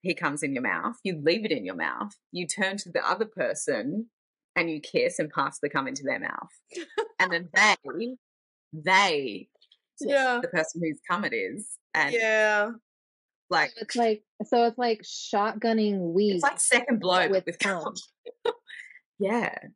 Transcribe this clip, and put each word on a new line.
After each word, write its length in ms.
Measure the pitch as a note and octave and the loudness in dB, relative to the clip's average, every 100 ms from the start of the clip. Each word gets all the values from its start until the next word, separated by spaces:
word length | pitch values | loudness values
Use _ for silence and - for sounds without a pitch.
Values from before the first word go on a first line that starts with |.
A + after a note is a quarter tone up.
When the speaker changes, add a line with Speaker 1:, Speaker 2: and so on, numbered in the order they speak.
Speaker 1:
He 120 | F3 E3 | -4 -2
comes 280 | D#3+ D3 | -2 -2
in 100 | D3 | -4
your 100 | C3+ | -2
mouth. 320 | B2+ F2 D#2+ C3+ | -2 -2 -4 -8
You 160 | F#3+ E3 | -8 0
leave 220 | C#3+ G3+ G#3 | 2 2 0
it 60 | |
in 140 | C#3+ F#2 | -4 -4
your 100 | F2+ | -4
mouth. 360 | D#2+ A#1+ G#3 - _ | -4 -4 -8 -10 _
You 160 | F3 F3 | -8 -6
turn 300 | - F#3+ G3+ | -2 -2 -4
to 140 | F3+ | -4
the 140 | E3+ - | -2 -2
other 180 | F3+ A3 | -2 -4
person 800 | F#3+ B2+ - - B2 B2 G3 A#3 _ _ _ _ - | -2 -4 -2 -2 -2 -2 -4 -6 _ _ _ _ -4
and 140 | E3+ | -2
you 100 | D#3 | -4
kiss 380 | - - B2+ C3 | -2 0 0 0
and 100 | D#3 | -4
pass 260 | - C#3 - | -2 -4 -2
the 80 | D3 | -4
cum 180 | D3 C3+ | -2 -4
into 160 | C3+ | -4
their 160 | C#3 A2+ | -4 -4
mouth. 320 | - - - _ _ | -6 -8 -12 _ _
Speaker 2:
<laughs> 120 | - E4 - A4 _ | -12 -8 -6 -6 _
Speaker 1:
And 120 | F#3+ | 0
then 180 | E3+ F3 | 0 0
they, 220 | F#3+ G#3+ F#3+ C#3 C3+ A#3+ B3+ _ _ _ _ _ | 4 4 4 -2 -6 -6 -8 _ _ _ _ _
they 760 | D#3 D3+ F#3+ G3 D3+ C3+ F#2+ - _ _ _ _ - | -6 2 4 4 2 -2 -8 -14 _ _ _ _ -8
kiss 100 | C#4+ | 0
Speaker 2:
Yeah. 300 | C#4 C4 A#3+ | 2 4 0
Speaker 1:
the 60 | B3+ | 0
person 340 | E3+ D#3+ E3 | 0 -2 -2
whose 160 | E3 D3 - | -4 -4 -4
cum 140 | F3+ F#3 | -2 0
it 80 | A2+ | -2
is. 420 | F#2+ D3 G#3+ - _ | -4 -6 -12 -16 _
And 200 | D#3 C#3+ | 2 2
Speaker 2:
Yeah. 580 | A#3+ A3 A3 G#3+ G#3 G#3+ A3+ _ _ _ _ _ _ _ | 2 2 4 4 4 0 -4 _ _ _ _ _ _ _
Speaker 1:
like 200 | E3+ D3+ | 0 0
Speaker 3:
So 100 | - | -4
it's 140 | A3 A#3+ | -6 2
like, 280 | A#3 G#3+ _ _ G#3+ | 2 2 _ _ 0
so 200 | A#3+ A#3 | 4 4
it's 120 | A#3 | 2
like 240 | A#3+ A3 | 0 0
shotgunning 1080 | - - - G#3 G#3 G#3+ A#3 A3+ G#3+ G3 F3 | -4 -14 -2 0 0 0 0 2 2 2 2
weed 200 | E3+ G#3 F#3 | 4 4 4
Speaker 1:
It's 80 | |
like 160 | C#4 - | 0 2
second 400 | - C4 C4 A3+ | 2 2 2 0
blow, 200 | F3+ F3+ | 2 4
but 100 | F3 | 4
Speaker 3:
with 140 | F#3+ F3 | 2 0
Speaker 1:
with 140 | E3+ | -2
Speaker 3:
cum. 240 | G3+ F#3 | -2 -2
Speaker 1:
cum. 680 | C#3+ - - _ - - A#4 - _ - | -4 -10 -16 _ -20 -4 -4 -4 _ -18
<laughs> 400 | - - _ _ | -18 -20 _ _
Yeah. 340 | G#3 A#3 - - - | -2 0 -2 -6 -14